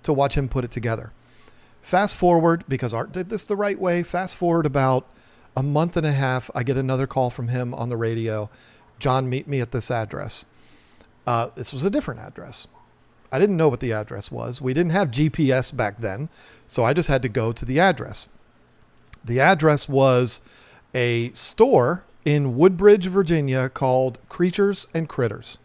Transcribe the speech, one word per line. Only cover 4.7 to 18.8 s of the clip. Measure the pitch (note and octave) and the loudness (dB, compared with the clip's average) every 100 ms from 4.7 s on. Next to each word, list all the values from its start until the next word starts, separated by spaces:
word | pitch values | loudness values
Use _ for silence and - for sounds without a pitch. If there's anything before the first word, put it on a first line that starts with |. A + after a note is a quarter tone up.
| C#3 C3 B2+ - _ _ _ - - | 2 2 2 -2 _ _ _ -8 -4
a | |
month | C#3 D3 E3+ F3 | 0 0 0 0
and | D#3 | 0
a | |
half, | C#3 C3+ B2+ - | 0 0 -2 -6
I | - | -6
get | B2 C3 | -2 -2
another | C3 C3 C3+ | 0 -2 -2
call | - B2 | -2 -2
from | - A#2+ | -4 -4
him | B2 B2 | -4 -4
on | C3 A#2+ | -6 -6
the | A#2 | -4
radio. | A#2 A#2 A2+ G#2+ G#2 - - - _ - | -2 -2 -4 -4 -8 -14 -20 -20 _ -4
"John, | C#3 C3 C3 | 0 0 0
meet | C3 - | -6 -4
me | C#3 | -4
at | A#2 | -2
this | B2 - | -4 -2
address." | A#2+ A2 - A2 - - _ - - _ _ - _ - | -4 -4 -8 -10 -12 -14 _ -20 -20 _ _ -20 _ -4
Uh, | A#2 A#2+ - | -2 -4 -8
this | A#2+ | -10
was | C3+ F3 | -4 -2
a | |
different | C4+ - A#2+ | -2 -4 -10
address. | A2 - E3 - - - _ _ _ _ _ | -14 -18 -14 -14 -16 -20 _ _ _ _ _
I | C3 | 0
didn't | G#3 F3+ | 2 4
know | D#3+ | 2
what | A#2+ | 2
the | B2+ | -4
address | G#2+ G#2+ G2+ - | -4 -6 -10 -10
was. | A#2 A#2 B2 | -10 -10 -6
We | C3 | -2
didn't | C3 F3 | 0 2
have | F3+ E3+ | 2 0
G | A#2 D#3 | 2 0
P | - C#3 | 2 2
S | B2+ B2 | 2 -2
back | B2+ G#2+ G#2+ | -4 -4 -4
then, | A2 G2 D3+ - - - _ | -8 -6 -10 -14 -20 -20 _
so | - | 0
I | A#2 | 2
just | D3+ D#3+ | 2 2
had | C3+ | 0
to | A#2+ | 0
go | A2 A2+ | -2 -2
to | A2+ A2+ | -4 -2
the | C3+ | 2
address. | F#3 - G#2 G#2+ - - _ _ _ _ | 2 2 -6 -12 -14 -20 _ _ _ _